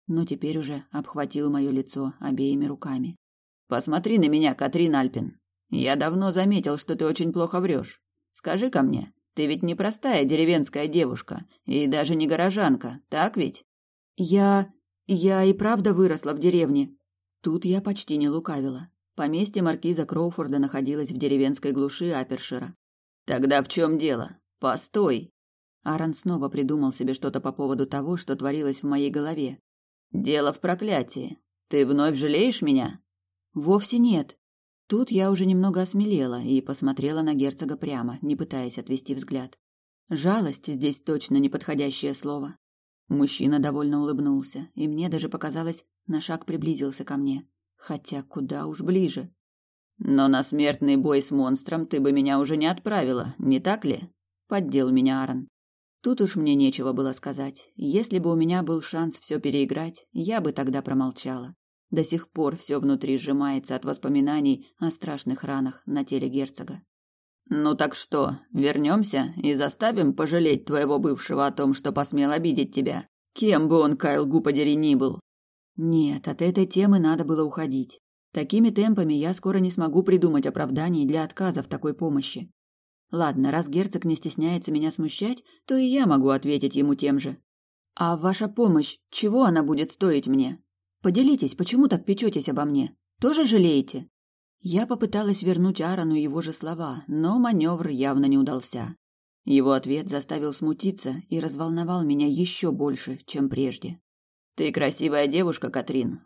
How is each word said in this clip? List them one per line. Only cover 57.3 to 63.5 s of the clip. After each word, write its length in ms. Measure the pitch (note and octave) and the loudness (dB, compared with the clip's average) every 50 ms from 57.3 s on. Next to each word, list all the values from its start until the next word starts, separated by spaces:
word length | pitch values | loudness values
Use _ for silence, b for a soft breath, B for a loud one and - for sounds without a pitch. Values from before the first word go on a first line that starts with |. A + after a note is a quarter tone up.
| C3 C3 C3+ C#3 - - - _ _ | -8 -8 -8 -10 -12 -14 -20 _ _
Если 440 | - D3 C#3+ D#3 G#3 A#3 - G3 F3+ | -8 -4 -2 0 0 0 0 -2 -2
бы 120 | E3+ E3+ | 0 2
у 40 | E3 | 2
меня 280 | E3 D#3+ E3 F3+ F3+ E3 | 2 2 2 2 0 0
был 180 | D#3+ E3 D#3+ | -2 -4 -4
шанс 380 | - - E3+ D#3+ E3 D#3+ D#3+ - | -4 -6 -4 -4 -4 -4 -6 -8
все 200 | - - D3+ D3 | -8 -6 -6 -4
переиграть, 640 | - C#3+ C#3 C#3+ C#3 C3 C3+ D3+ D#3+ E3 - - - _ - | -2 -2 0 0 0 0 -2 -4 -6 -6 -10 -14 -18 _ -8
я 260 | E3+ E3 G3 A3+ A3 | -6 -4 -2 -2 -2
бы 140 | E3+ D3+ C#3 | -2 -2 -4
тогда 280 | C#3 C#3 C3+ C3 C#3 | -2 -2 -2 -2 -4
промолчала. 720 | C3+ - C3+ C3+ C3 C3 B2+ - - C3 C3 B2+ B2 C3 - _ _ _ _ _ _ _ | -4 -2 -2 -2 -2 -2 -4 -8 -10 -10 -10 -10 -10 -14 -16 _ _ _ _ _ _ _
До 140 | D3 D#3+ D#3 | -2 -2 -2
сих 240 | - E3 E3 - - | 0 -2 -6 -6 -6
пор 240 | - D#3+ D3+ C#3 D#3+ | -4 -2 -2 -2 -2
все 240 | E3+ - - C#3+ C#3 | -4 -6 -4 -4 -2
внутри 380 | C3+ C#3 C#3 C3 C#3 C#3+ C3+ B2+ | 0 0 0 0 0 -2 -2 -2
сжимается 580 | C3 C#3 C#3 C#3 C#3+ C#3 | -2 -2 -2 -2 -2 -2